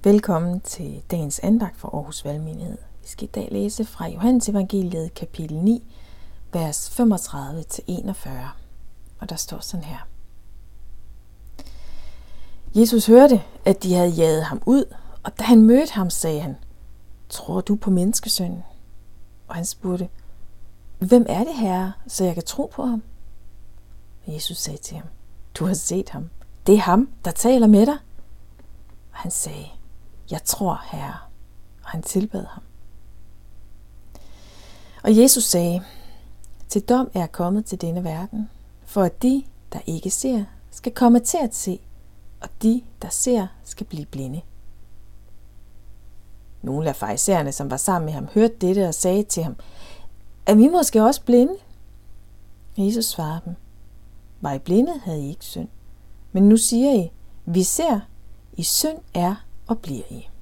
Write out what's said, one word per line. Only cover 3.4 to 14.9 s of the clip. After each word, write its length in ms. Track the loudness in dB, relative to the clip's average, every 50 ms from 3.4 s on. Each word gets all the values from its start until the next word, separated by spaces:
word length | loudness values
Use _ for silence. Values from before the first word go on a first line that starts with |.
| -8 -4
læse 340 | -4 -2 -2 -2 -2 -4 -6
fra 220 | -6 -6 -10 -10 -10
Johannes 420 | -6 0 2 4 4 4 2 2
Evangeliet, 640 | 0 0 0 0 0 -2 -2 -2 -4 -4 -6 -6 -8
kapitel 440 | -10 -12 -12 -10 -10 -8 -6 -4 0
ni, 380 | 4 4 4 2 0 -12 -18 -18 -18 -18 -16 -14 -14 -14 -12 -14 -14 -6 -4
vers 360 | -4 -4 -2 -4 -6 -8 -8
femogtredive 720 | -2 2 4 4 4 2 0 -8 -10 -10 -8 -8 -10 -10 -10
til 200 | -10 -10 -12 -8 -6
enogfyrre. 640 | -6 -6 -4 -6 -8 -6 -8 -8 -8 -8 -8 -10 -10 -12 -14 -16 -16 -14 -14 -14 -14 -14 -18 -18 -14 -14
Og 100 | -12 -10
der 60 | -8
står 240 | -8 -8 -8 -8 -10
sådan 240 | -10 -8 -8 -8 -8
her. 140 | -8 -10 -10 -10 -12 -10 -12 -14 -14 -16 -16 -16 -16 -16 -16 -18 -18 -16 -16 -14 -12 -12 -12 -12 -14 -16 -18 -20 -20 -20 -20 -20 -18 -16 -14 -14 -14 -14 -12 -10 -8 -8 -8 -8 -8 -10 -12 -14 -12 -10 -10 -8 -8 -10 -10 -8 -2 4
Jesus 300 | 4 4 6 6 2 6
hørte, 380 | 10 12 12 12 12 8 6 2 -2 -16 -2 2
at 180 | 2 2 2 2
de 100 | 2 2
havde 160 | 4 4 2
jaget 340 | 4 4 4 4 4 2 0
ham 180 | -2 -4 -4 2
ud, 300 | 4 4 4 4 0